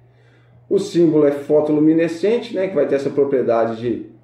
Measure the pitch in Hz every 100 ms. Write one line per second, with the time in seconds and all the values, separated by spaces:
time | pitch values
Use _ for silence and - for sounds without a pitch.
0 | _ _ _ _ _ _ - - - 170
1 | 170 151 147 143 - 151 151 151 156 160
2 | 165 - 196 233 240 185 185 147 139 139
3 | 139 - 139 131 113 113 117 113 120 104
4 | - -